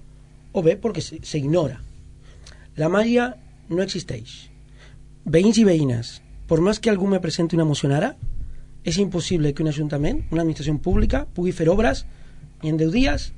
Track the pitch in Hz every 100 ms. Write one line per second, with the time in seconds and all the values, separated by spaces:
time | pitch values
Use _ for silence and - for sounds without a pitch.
0 | - - - - - 196 160 196 233 160
1 | - - - 156 139 175 147 135 - -
2 | - - - - - - - - 160 196
3 | 233 240 247 - - - - 170 190 180
4 | - - - - - - - - - -
5 | - - - 160 202 214 202 160 139 117
6 | 117 - - - - 160 185 214 226 196
7 | 196 185 175 165 165 165 156 143 143 143
8 | 233 - - - - - - - 185 170
9 | 190 175 - 175 147 143 156 147 151 143
10 | 147 - - 160 165 151 143 147 175 202
11 | 214 262 294 - 180 180 160 202 240 269
12 | - - - - - - 156 160 160 220
13 | 277 - -